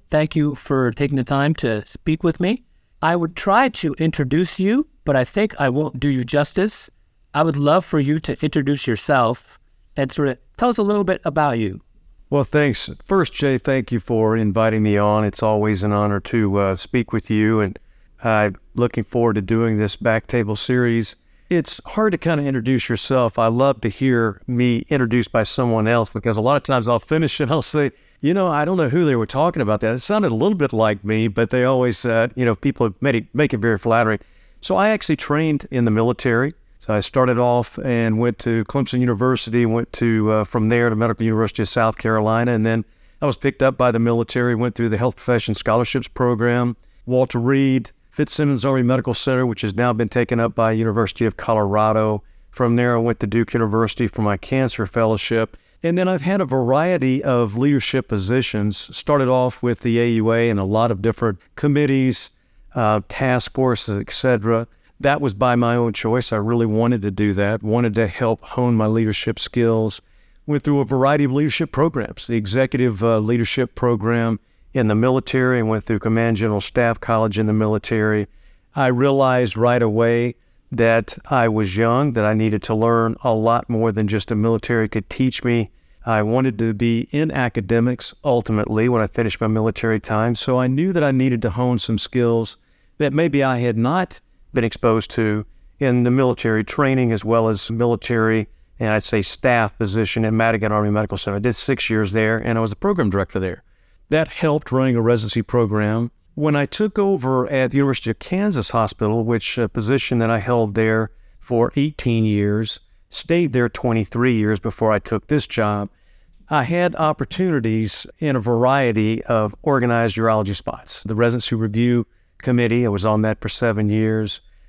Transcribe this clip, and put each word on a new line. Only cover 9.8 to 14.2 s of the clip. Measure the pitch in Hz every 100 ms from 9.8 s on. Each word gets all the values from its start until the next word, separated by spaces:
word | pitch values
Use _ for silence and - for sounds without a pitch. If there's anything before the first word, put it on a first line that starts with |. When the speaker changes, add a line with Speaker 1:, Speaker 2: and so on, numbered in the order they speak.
| _ -
Speaker 1:
and | 135
sort | - 143
of | 127 _ -
tell | 247
us | 240
a |
little | 202 208
bit | 190 190 -
about | 147 147 117
you. | 107 95 - _ - - -
Speaker 2:
Well, | 143
thanks. | 135 151 147 120 - - -
First, | 196 156
Jay, | - 147 127
thank | - 135 113
you | 120
for | - 113